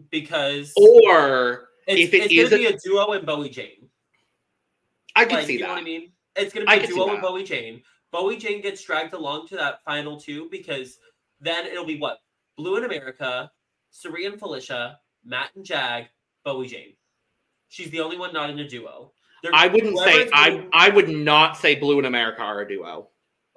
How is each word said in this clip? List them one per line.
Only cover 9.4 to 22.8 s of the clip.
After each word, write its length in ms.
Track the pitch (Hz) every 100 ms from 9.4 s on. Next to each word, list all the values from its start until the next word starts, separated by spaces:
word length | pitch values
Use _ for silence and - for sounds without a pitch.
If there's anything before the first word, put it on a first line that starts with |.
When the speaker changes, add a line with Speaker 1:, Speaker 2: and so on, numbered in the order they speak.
| 165
Speaker 1:
to 80 | 190
that 260 | 143 -
final 340 | - 147 147 147
two 300 | - 147 160
because 480 | 185 - 139 127 - _ _ _ _
then 260 | 147 170 -
it'll 180 | 180
be 140 | 170 147
what? 200 | 143 - _ _ _ -
Blue 200 | 165 196
and 80 | 247
America, 640 | 160 135 127 131 127 127 _ _ _ _
Cirie 360 | - 175 165 196
and 120 | 202
Felicia, 600 | 202 139 - 127 120 - _ _
Matt 260 | 120 123 135 196
and 80 |
Jag, 440 | 196 156 127 120 117 _ _ _
Bowie 240 | 143 131 123
Jane. 260 | 120 - _ _ _ _ _ _ _ _
She's 220 | - 165
the 100 | 160
only 160 | 160 180
one 140 | 180
not 180 | 160 147
in 80 | 147
a 80 | 143
duo. 440 | 120 113 67 - _ _ _
There, 100 | 165
Speaker 2:
I 120 | 156 180
wouldn't 240 | 208 214
Speaker 1:
whoever 180 | 180 190
Speaker 2:
say, 80 | 156
Speaker 1:
is 60 | -
Speaker 2:
I, 160 | 147 156
Speaker 1:
winning 200 | - -
Speaker 2:
I 160 | 160 190
would 200 | 202 165
not 480 | 151 151 151 156 156
say 180 | 160 143
Blue 220 | 143 143
and 80 | 131
America 360 | 123 113 113
are 180 | 107 104
a 60 | 101
duo. 400 | 98